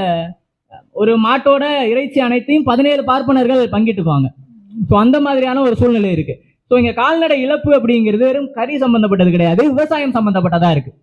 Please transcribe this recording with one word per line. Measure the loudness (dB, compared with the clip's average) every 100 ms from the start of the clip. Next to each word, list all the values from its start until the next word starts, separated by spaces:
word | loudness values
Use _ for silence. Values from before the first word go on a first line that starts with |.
| -2 -4 -6 -14 _ _ _ -20 _
ஒரு | -2 0 2
மாட்டோட | 0 0 2 0 0 -2 -2
இறைச்சி | -2 -2 -2
அனைத்தையும் | 0 -2 0 0
பதினேழு | 2 2 2 0
பார்ப்பனர்கள் | 0 -2 0 0 2 0 0
பங்கிட்டுக்குவாங்க. | 0 0 0 -2 0 -2 -6 -20 -20 -18 -8 0
So | 2
அந்த | 4 2
மாதிரியான | 0 0 0 0
ஒரு | 0 0
சூழ்நிலை | 0 0 0
இருக்கு. | -2 -4 -10 _ _ _
So | 0
இங்க | 0
கால்நடை | 0 0 0 0 0
இழப்பு | 0 -2 2
அப்படிங்கிறது | 2 2 0 0 0
வெறும் | 0 0 -6
கறி | -6 -6 -2
சம்பந்தப்பட்டது | 0 2 2 2 2
கிடையாது, | 2 0 2 0
விவசாயம் | 0 -2 -2 -2
சம்பந்தப்பட்டதா | -2 -2 0 0 0 2
இருக்கு. | 0 -4 -14